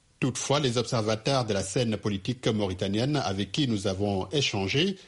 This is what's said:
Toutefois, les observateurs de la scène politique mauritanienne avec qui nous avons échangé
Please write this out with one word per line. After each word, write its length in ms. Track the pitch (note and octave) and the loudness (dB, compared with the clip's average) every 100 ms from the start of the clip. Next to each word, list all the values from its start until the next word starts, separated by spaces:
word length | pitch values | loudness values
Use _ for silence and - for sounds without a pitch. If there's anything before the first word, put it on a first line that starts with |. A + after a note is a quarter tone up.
| _ - | _ -4
Toutefois, 400 | C#3 - - C#3 | -2 -2 0 2
les 180 | C#3 A#2+ | 2 0
observateurs 680 | A#2 A#2+ G#2+ A2 - C3+ | 0 0 0 0 2 2
de 80 | A2 | 2
la 120 | G2 | 0
scène 320 | F#2+ C#3 A#2 G#2 | 0 0 0 0
politique 500 | A2 G2 - B2 C3+ | -2 -2 -2 -2 0
mauritanienne 680 | G#2+ G2+ F#2 G2 G#2 C3 D3 | 2 0 0 -2 0 0 0
avec 340 | G2 G2 G2 | 0 -2 -2
qui 160 | - C3+ | 0 0
nous 220 | G#2+ G2+ | 0 -2
avons 400 | F#2+ G#2 G2 F#2 | 0 0 0 -2
échangé 680 | D3 C3+ G#2 F#2+ C3+ F#3 - | -2 0 0 0 0 0 -2